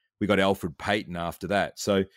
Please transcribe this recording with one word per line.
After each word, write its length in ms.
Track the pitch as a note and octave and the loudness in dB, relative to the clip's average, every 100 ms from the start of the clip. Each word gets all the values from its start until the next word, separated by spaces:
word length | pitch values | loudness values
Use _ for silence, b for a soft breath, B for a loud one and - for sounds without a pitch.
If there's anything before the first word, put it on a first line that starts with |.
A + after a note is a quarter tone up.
| _ - | _ -4
we 60 | G2+ | 2
got 140 | F#2+ | 4
Alfred 380 | F#2+ F#2+ F2 - | 4 2 -4 -6
Payton 380 | G#2 G#2+ E2+ E2+ | -2 -2 -2 -6
after 300 | E2+ - F2+ | -6 -6 -2
that. 300 | G2 E2 - | 0 0 -4
So 260 | - G2 F#2+ | 0 2 0